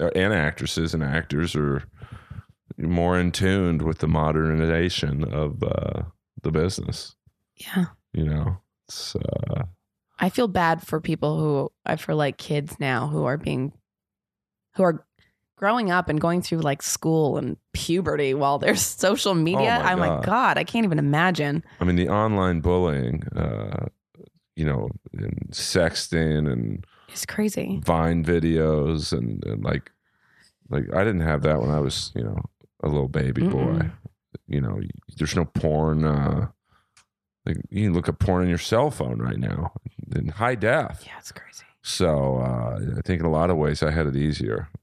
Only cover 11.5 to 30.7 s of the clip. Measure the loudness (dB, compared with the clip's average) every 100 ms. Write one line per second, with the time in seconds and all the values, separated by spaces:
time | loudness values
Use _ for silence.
11.5 | 0 -2 _ -4 -4 -2 0 0 -2 -4
12.5 | -4 -4 -4 -2 0 -2 -2 -2 -2 -2
13.5 | -2 -4 -8 _ _ _ _ _ _ _
14.5 | _ _ 2 2 2 -6 _ _ _ _
15.5 | -4 0 2 2 0 2 0 2 0 0
16.5 | -2 0 -2 -4 -4 2 2 2 0 -4
17.5 | -8 _ -6 0 0 0 0 0 2 2
18.5 | 2 2 2 0 2 2 2 2 2 4
19.5 | 4 2 2 2 2 2 0 0 2 2
20.5 | 2 0 0 2 2 2 2 2 2 0
21.5 | -2 -6 -2 2 4 4 2 2 4 2
22.5 | 2 2 4 2 2 0 -2 -4 -4 -2
23.5 | -2 -6 -6 -8 _ _ -20 -20 _ _
24.5 | -4 -2 0 -4 -8 -12 -8 -4 -4 -4
25.5 | -8 -2 2 2 0 -2 0 2 2 0
26.5 | 0 -2 -6 -10 _ -16 -12 -8 -2 -2
27.5 | -2 -4 -4 0 2 4 2 2 2 4
28.5 | 4 4 2 2 0 -2 -2 -2 -4 -6
29.5 | -4 -2 -4 -4 _ _ _ _ _ _
30.5 | _ -6